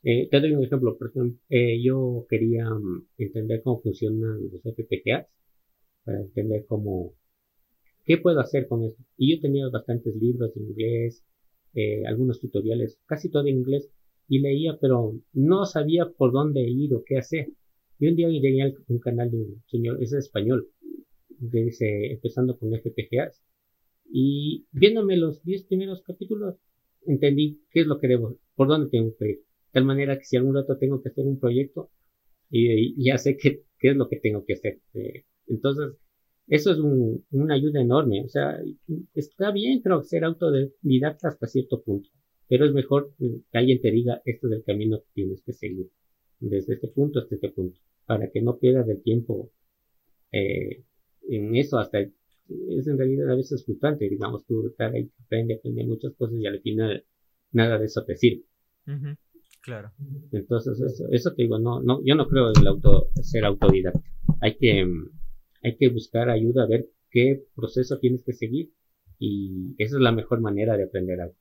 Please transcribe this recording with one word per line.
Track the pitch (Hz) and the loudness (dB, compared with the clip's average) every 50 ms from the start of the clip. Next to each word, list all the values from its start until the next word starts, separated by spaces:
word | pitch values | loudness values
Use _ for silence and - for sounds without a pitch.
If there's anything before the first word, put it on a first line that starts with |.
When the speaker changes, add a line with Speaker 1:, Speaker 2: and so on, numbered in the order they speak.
| - | 2
Speaker 1:
Eh, | 117 117 120 - - | 2 2 2 2 2
te | - 139 | 2 2
doy | 147 156 151 | 4 4 2
un | 143 127 | 0 0
ejemplo, | 123 139 131 123 113 - | 0 0 0 0 0 -2
por | - 117 113 | -4 -10 -8
ejemplo, | - 131 123 120 120 _ _ _ | -4 -4 -4 -4 -4 _ _ _
eh, | 143 120 120 120 117 117 | 2 2 2 2 0 0
yo | 120 131 131 135 131 127 123 117 117 _ | 0 0 0 0 -2 -4 -4 -6 -4 _
quería, | 117 110 113 113 117 117 113 113 | -2 0 0 0 0 0 -2 -4
mm, | 110 107 104 92 90 90 - _ _ | -4 -4 -6 -6 -8 -8 -12 _ _
entender | - 117 101 - 113 110 110 113 113 - | -8 -8 -6 -6 -6 -4 -4 -4 -2 -2
cómo | 131 120 117 | -2 -4 -2
funcionan | - 113 95 - 110 107 110 110 113 113 107 104 98 98 | -4 -6 -4 -4 -4 -4 -2 -2 -4 -4 -6 -6 -8 -10
los | 92 92 _ | -12 -10 _
F | 117 113 - 110 | -10 -10 -10 -6
P | _ - - - | _ -6 -4 -2
G | - 117 | -2 -4
As, | - - _ _ _ _ _ _ _ _ _ _ _ _ _ _ _ _ | -4 -4 _ _ _ _ _ _ _ _ _ _ _ _ _ _ _ _
para | 113 104 101 | -8 -8 -8
entender | 101 98 _ 113 104 110 107 107 - | -8 -6 _ -4 -2 -2 -4 -4 -4
cómo, | _ 113 107 104 101 95 90 87 - - _ _ _ _ _ _ _ _ _ _ _ _ _ _ _ _ _ _ | _ -6 -4 -4 -4 -6 -6 -8 -10 -14 _ _ _ _ _ _ _ _ _ _ _ _ _ _ _ _ _ _
¿qué | - 160 | 0 0
puedo | 165 165 180 170 139 | 4 4 2 2 2
hacer | 127 - - 139 127 | 0 0 -2 -2 -2
con | - 131 117 113 | 0 -2 -2 -2
esto? | 113 - - - _ _ | -4 -6 -12 -20 _ _
Y | - 131 139 165 | 0 2 2 2
yo | 156 | 2
tenía | 147 143 139 139 135 131 | 0 -2 0 0 -2 -4
bastantes | 123 113 - - 117 113 - 117 104 | -6 -6 -4 -4 -4 -4 -4 -6 -4
libros | 110 113 120 123 123 120 113 - | -2 -2 -2 0 -2 -4 -6 -6
en | 113 107 | -10 -12
inglés, | 107 104 107 113 113 120 117 117 117 113 _ _ _ _ _ _ _ _ _ _ _ _ | -10 -6 -4 -2 -2 -2 -2 -4 -4 -8 _ _ _ _ _ _ _ _ _ _ _ _
eh, | 127 107 107 107 107 104 | -4 -2 -2 -2 -4 -4
algunos | 110 110 117 131 127 117 - | -4 -2 0 0 0 -2 -4
tutoriales, | - - - 101 101 110 113 120 113 113 - _ _ | -8 -4 -4 -2 -2 -2 -2 -2 -4 -4 -6 _ _
casi | _ 156 151 - 175 | _ -8 -6 -6 -2
todo | - 147 143 | -2 0 0
en | 143 135 | 2 0
inglés, | 127 127 131 139 143 143 - - _ _ _ _ _ _ | 0 0 0 -2 -2 -4 -8 -20 _ _ _ _ _ _
y | _ 135 135 | _ 0 2
leía, | 139 139 139 143 160 165 160 - | 2 2 0 0 0 -2 -2 0
pero | - 131 127 120 117 107 110 120 _ _ _ | 2 4 4 4 2 -2 -4 -8 _ _ _
no | 135 135 160 185 196 196 | 2 4 4 4 2 2
sabía | - - 160 147 151 165 175 165 | -2 -2 -2 0 2 2 2 0
por | 170 - - 139 123 | -2 0 2 2 4
dónde | 120 135 147 151 143 135 | 4 2 0 2 0 0
ir | 123 120 123 131 147 139 127 | 0 0 0 -2 0 0 0
o | 113 - | -2 0
qué | - 139 | -2 -2
hacer. | 131 120 - 160 160 135 - - _ _ _ _ _ _ _ _ _ | -2 -2 -2 -6 -6 -6 -8 -12 _ _ _ _ _ _ _ _ _
Y | 143 | 2
un | 165 170 | 2 4
día | 165 170 165 | 4 2 2
llegué | 165 147 131 139 135 135 | 2 2 2 4 4 4
a | 135 139 135 - - | 2 0 -2 -4 -4
un | - 120 117 | -4 -4 -2
canal | - 123 117 117 120 120 | -2 -2 -2 -2 -2 -2
de | 117 | -2
un | 117 110 - - 113 _ | -4 -4 -6 -10 -16 _
señor, | _ - 117 117 117 123 131 | _ -4 -2 -2 -2 -2 -4
es | 127 113 139 | -4 -4 -4
español, | 143 135 - - 104 104 113 131 117 - - _ _ - - - - _ _ _ _ _ _ - _ 127 117 | -6 -6 -4 -4 -2 0 2 0 0 -2 -6 _ _ -18 -18 -18 -18 _ _ _ _ _ _ -16 _ -10 -4
que | 120 113 113 | -2 0 0
dice, | 120 117 - 117 107 104 104 104 - - | -2 -2 -2 -2 -2 -2 -2 -4 -6 -6
empezando | 113 - - - 123 123 127 123 | -6 -8 -6 -2 0 -2 -2 -2
con | - 110 110 113 | -4 -4 -6 -6
F | 110 - 113 | -4 -6 -8
P | - - 107 - | -8 -8 -8 -2
G | 117 123 151 | -2 -2 -2
As, | - _ _ _ _ _ _ _ _ _ _ _ _ _ _ _ _ | -4 _ _ _ _ _ _ _ _ _ _ _ _ _ _ _ _
y | - 131 131 139 143 143 147 151 165 - - _ | -2 0 0 2 0 -2 -4 -6 -6 -6 -10 _
viéndome | - 139 185 214 226 226 208 196 185 | 4 4 6 6 6 2 0 2 2
los | 175 165 156 147 - _ | 2 2 0 -4 -6 _
diez | 170 196 190 190 | -6 -6 -6 -4
primeros | _ 190 185 196 196 185 185 _ | _ -4 -2 -2 -6 -10 -12 _
capítulos, | - 180 _ 190 190 220 208 208 190 180 _ _ _ _ _ _ _ _ _ _ | -16 -14 _ -8 -8 -6 -6 -6 -8 -10 _ _ _ _ _ _ _ _ _ _
entendí | - 143 135 - 143 143 143 151 151 147 - _ _ | -2 0 2 2 2 2 2 0 -2 -4 -10 _ _
qué | _ 170 | _ 0
es | 165 | 2
lo | 156 139 - | 2 0 0
que | - | 2
debo, | 127 127 120 113 110 123 _ _ _ _ | 2 2 2 2 -4 -8 _ _ _ _
por | - 135 | 2 2
dónde | 135 151 156 147 - | 4 4 2 2 0
tengo | - 117 110 113 110 | 0 0 0 0 -2
que | _ 104 107 | _ -4 -4
ir. | 101 | -4
De | - _ _ _ _ _ _ _ 131 | -6 _ _ _ _ _ _ _ 2
tal | 131 | 2
manera | 135 135 139 139 139 139 | 4 2 0 0 -2 -4
que | 135 - | -4 -4
si | - - | 0 0
algún | 123 127 139 135 | 2 2 2 0
rato | 139 139 139 135 | 0 0 -2 -2
tengo | 135 135 135 139 131 | -2 0 -2 -2 -2
que | - 131 | -6 -6
hacer | - 143 131 | -6 -4 -2
un | 139 139 135 | -2 -2 0
proyecto, | - 120 120 131 139 139 _ - - _ _ _ _ _ _ _ _ _ _ _ _ _ | 0 0 0 0 -2 -2 _ -14 -14 _ _ _ _ _ _ _ _ _ _ _ _ _
y, | - 117 117 120 113 110 117 127 - 143 | 2 2 4 4 4 2 2 0 0 0
y | 127 | 0
ya | 127 139 | 0 0
sé | 123 - 143 139 | 2 0 0 -2
qué, | - - 139 - - _ _ _ _ | 2 0 0 0 0 _ _ _ _
qué | - 131 | 2 2
es | 143 | 4
lo | 139 123 | 4 0
que | - 131 | -2 -4
tengo | - - 110 104 101 - | -4 -2 -2 -2 -2 -4
que | - 101 | -6 -6
hacer. | - - 104 - - _ _ _ | -4 -4 -8 -8 -8 _ _ _
Eh, | 104 - - - - _ _ _ _ _ | -10 -10 -10 -12 -14 _ _ _ _ _
entonces, | - 117 110 - 139 139 147 147 - - _ _ _ _ _ _ _ _ _ _ | -8 -6 -2 -2 -2 -2 -2 -6 -8 -10 _ _ _ _ _ _ _ _ _ _
eso | - 151 147 151 202 | 0 0 2 4 2
es | 175 156 | 2 2
un, | 151 147 139 127 120 110 117 - _ _ | 2 2 2 2 2 0 -2 -6 _ _
una | 143 135 147 156 147 | -2 0 0 2 2
ayuda | 135 139 151 147 143 | 0 0 0 0 2
enorme. | 123 120 127 151 151 123 101 101 - | 2 4 4 2 2 2 0 -2 -4
O | - | -4
sea, | - 143 143 143 151 - - - - _ _ - 160 151 180 _ _ | -4 -2 -2 -2 -4 -6 -10 -12 -12 _ _ -10 -10 -10 -10 _ _
está | 156 147 - _ - 190 208 | -8 -8 -8 _ -4 -2 -2
bien, | 202 202 214 247 269 233 | -2 -2 0 0 0 0
creo, | 226 190 180 151 | 2 2 0 0
ser | 131 - 170 165 160 | 0 -2 -2 -2 0
autodidacta | 165 165 - 175 160 143 135 139 139 - _ - 143 131 127 143 151 151 _ - | -2 -2 0 0 2 2 2 0 -2 -6 _ 0 2 4 4 2 0 -4 _ -6
hasta | 156 - _ - | -6 -6 _ -10
cierto | - - 127 131 - 131 - - | -4 -2 -4 -2 -2 -6 -6 -4
punto, | - 101 101 - _ _ _ _ _ _ _ _ | -4 -6 -6 -6 _ _ _ _ _ _ _ _
pero | _ 127 127 147 | _ 4 4 4
es | 147 135 | 4 4
mejor, | 139 131 - 139 143 143 - _ _ | 0 0 2 0 0 0 -4 _ _
mm, | 127 120 117 - _ _ | -6 -4 -4 -6 _ _
que | - | 0
alguien | 117 123 127 127 123 | 2 4 4 4 4
te | - 110 | 2 2
diga, | 107 120 120 120 117 - _ | 2 2 2 0 -4 -4 _
"Este | 123 117 - - | -8 -6 -4 -4
es | 120 110 | -4 -4
el | 110 - | -2 -2
camino | - 101 104 107 110 107 104 | -4 -4 0 0 -2 -2 -2
que | _ _ _ | _ _ _
tienes | 104 98 95 95 - | -6 -6 -6 -6 -8
que | _ - - | _ -16 -14
seguir, | _ - 104 92 92 92 92 _ _ _ _ _ _ _ _ _ _ | _ -10 -10 -8 -10 -10 -12 _ _ _ _ _ _ _ _ _ _
desde | 120 101 98 98 95 - 117 | -6 -4 -4 -4 -2 -4 -6
este | - - | -6 -6
punto | 110 - 135 143 147 143 127 | -6 -2 0 0 0 0 -4
hasta | - - 104 | -4 -4 -8
este | 98 - 98 | -6 -6 -8
punto", | - - 92 92 - _ _ _ _ _ _ | -6 -6 -8 -8 -8 _ _ _ _ _ _
para | - 113 104 107 - | -4 -2 -2 -2 -4
que | - 113 | -4 -2
no | 113 120 123 | -2 -2 -2
pierdas | - - 127 127 131 117 | 2 4 4 4 4 2
el | 110 104 - - | 0 -4 -2 0
tiempo, | 113 110 120 117 - 107 101 - - _ _ _ _ _ _ _ _ _ _ _ _ _ _ _ _ | 0 0 0 0 -2 -6 -8 -8 -12 _ _ _ _ _ _ _ _ _ _ _ _ _ _ _ _
eh, | - 107 98 98 95 92 - - - - _ _ _ _ _ _ _ _ - - | -4 -2 -2 -2 -2 -4 -6 -8 -10 -14 _ _ _ _ _ _ _ _ -10 -8
en | 131 107 101 107 113 | -6 -6 -4 0 0
eso. | 127 143 143 139 | 0 0 0 -2
Hasta | 117 104 - - 104 | -4 -4 -2 -2 -4
es | 101 98 _ _ _ _ _ _ _ _ - - - - 139 135 135 | -4 -4 _ _ _ _ _ _ _ _ -12 -10 -8 -4 -4 -4 -2
en | 151 143 | -2 -2
realidad | 131 131 131 135 139 143 135 | 0 0 0 0 0 0 0
a | 127 | 0
veces | 131 131 - 143 123 - | -2 -2 -4 -6 -8 -6
frustrante, | - 104 - - 151 147 147 107 | -8 -6 -2 0 -2 0 0 -4
digamos, | 98 - 101 104 107 117 107 _ | -4 -4 -4 -4 -6 -6 -8 _
tú | _ 117 110 110 | _ -4 -4 -4
estar | - - - 113 113 120 | -6 -4 -4 -4 -4 -4
ahí, | 120 123 120 _ _ - | -4 -6 -8 _ _ -8
aprende, | _ 113 113 113 117 110 | _ -2 -2 -2 -2 -4
aprende | - _ 120 120 117 120 | -6 _ -8 -6 -4 -4
muchas | 120 113 113 - 135 - | -4 -4 -6 -8 -12 -6
cosas | _ 123 113 117 113 | _ -6 -4 -4 -6
y | 107 | -6
al | 101 101 98 | -6 -6 -6
final | _ 107 107 110 113 110 101 - _ _ _ _ _ _ _ _ _ _ | _ -4 -2 0 -2 -2 -2 -6 _ _ _ _ _ _ _ _ _ _
nada | - 113 113 117 113 | 2 2 2 4 2
de | 107 110 | 0 -2
eso | 107 - - - | -2 -4 -6 -6
te | - - | -6 -2
sirve. | - - 120 - 117 - _ _ _ _ _ _ _ _ | 4 4 4 4 2 -10 _ _ _ _ _ _ _ _
Speaker 2:
Ujú, | 143 143 139 139 143 147 _ _ _ _ - _ _ - _ | -10 -10 -8 -8 -10 -12 _ _ _ _ -20 _ _ -20 _
claro. | - - 120 107 101 110 _ - 143 139 131 143 - - | -16 -14 -14 -14 -14 -16 _ -16 -14 -14 -14 -14 -12 -8
Speaker 1:
Entonces, | - 104 98 - 120 113 - 131 113 120 | -6 -6 -4 -2 -4 -2 -2 -4 -4 -4
eso, | 127 131 - - - - | -4 -4 -4 -6 -4 0
eso | - 120 120 175 - | 0 0 0 -2 0
te | - 120 | 0 0
digo, | 117 110 | 0 2
no, | 110 113 120 120 127 | 0 0 -2 -2 0
no, | 127 120 127 139 - | 0 0 0 2 4
yo | 131 143 | 2 4
no | 156 139 | 4 4
creo | - 135 135 123 113 | 2 2 4 4 8
en | 107 - | 8 8
el | 156 | 8
auto, | - - - - 131 - - - - - - | 8 6 8 10 10 10 10 10 6 2 2
ser | - - - 113 107 | 0 0 0 2 2
autodidacta. | 104 98 - 107 98 95 95 90 90 - - - - - - - - - - | 2 2 4 4 4 4 4 0 0 -2 -2 -4 -4 -10 -2 0 0 2 2
Hay | 104 107 - | 0 0 0
que, | - 123 117 101 98 92 | 2 2 4 4 4 2
mm, | 90 87 80 78 - - - - - - - _ _ _ _ - | 0 -2 -4 -6 -10 -10 -10 -10 -8 -10 -12 _ _ _ _ -4
hay | 120 113 | -4 0
que | - 143 127 | 4 2 2
buscar | 120 113 - - - 117 117 123 | 2 0 -6 -4 -4 -2 0 2
ayuda, | 123 110 113 117 120 131 117 | 0 2 2 2 2 2 2
ver | 104 110 117 - - _ _ _ _ | 2 2 0 0 -6 _ _ _ _
qué | - 120 123 135 139 135 - _ _ | 2 2 4 4 2 0 -4 _ _
proceso | - 117 110 - 127 127 - - | -8 -8 -4 -2 -4 -2 -2 -2
tienes | - - 123 127 123 _ | 0 0 0 0 0 _
que | - 120 | -8 -8
seguir, | - 113 110 120 156 170 - _ _ _ _ _ _ _ _ - | -6 -6 -6 -4 -6 -6 -8 _ _ _ _ _ _ _ _ -14
y | _ 113 107 101 101 98 95 95 92 92 - - - | _ -6 -4 -4 -4 -6 -6 -8 -8 -8 -10 -4 -4
esa | 107 117 139 | -4 -2 2
es | 139 | 2
la | 131 117 | 2 4
mejor | 113 110 - - 123 113 | 2 0 0 -2 -2 -2
manera | 113 104 101 101 110 113 110 | 0 -2 0 0 0 0 0
de | 101 95 | 0 -2
aprender | - - 92 90 92 90 90 | -2 -4 -6 -4 -4 -4 -6
algo. | 87 82 - _ | -6 -10 -12 _